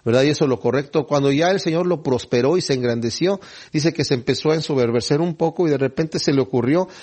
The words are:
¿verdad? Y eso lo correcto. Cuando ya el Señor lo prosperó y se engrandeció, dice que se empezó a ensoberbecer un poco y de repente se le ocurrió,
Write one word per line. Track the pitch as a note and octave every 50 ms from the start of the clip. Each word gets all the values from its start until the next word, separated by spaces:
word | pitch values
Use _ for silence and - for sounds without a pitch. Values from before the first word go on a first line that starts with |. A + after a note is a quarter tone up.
¿verdad? | - A#2+ A#2 B2+
Y | C#3 D3
eso | D3 - D#3+
lo | C3+ B2 -
correcto. | - A#2+ A#2 C#3 C#3 - - D#3+ C#3+
Cuando | - D3+ C#3+ C#3 C#3
ya | C#3 D3 E3 F3+
el | G3 F#3
Señor | - E3+ D#3 E3+ F3+
lo | F3+ F3 D3
prosperó | D3+ C#3+ B2 A#2 - - C3 A#2+ B2 C#3 F3
y | F#3
se | - -
engrandeció, | C#3 B2+ B2 A#2+ A#2 A#2 A#2 A2+ - - D#3 F#3 G3 G3 - - - - - -
dice | - D#3 C#3 D#3
que | - - -
se | - C#3+
empezó | A#2+ A#2 - B2 - - D3+
a | D#3
ensoberbecer | E3 D3+ - D3 C3 A#2+ A#2 A#2 A#2+ A2 - D3 D3+
un | E3+ F3+ D#3
poco | - D#3+ D#3+ D#3 - F3+ D#3
y |
de | C#3+
repente | C3+ C#3 C3 - - D#3+ E3 - E3
se | - -
le | C#3 C3+
ocurrió, | B2+ C3 - B2 A#2 B2+ D3+ F3+ F#3 F#3 - -